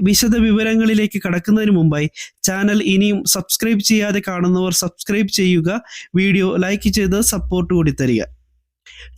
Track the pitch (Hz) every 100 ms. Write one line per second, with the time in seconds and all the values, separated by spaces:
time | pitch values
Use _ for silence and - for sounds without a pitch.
0 | 190 208 233 233 220 208 220 226 220 214
1 | 214 196 180 175 208 214 214 185 160 147
2 | 151 - - _ - 190 202 208 - 190
3 | 208 196 - 190 - - 226 208 202 214
4 | 208 196 196 180 180 185 185 175 180 -
5 | - 208 202 - 185 175 160 226 - -
6 | - 180 196 196 185 180 180 202 220 208
7 | 190 196 226 196 - 180 170 180 151 135
8 | 127 110 - - _ _ _ _ - -
9 | -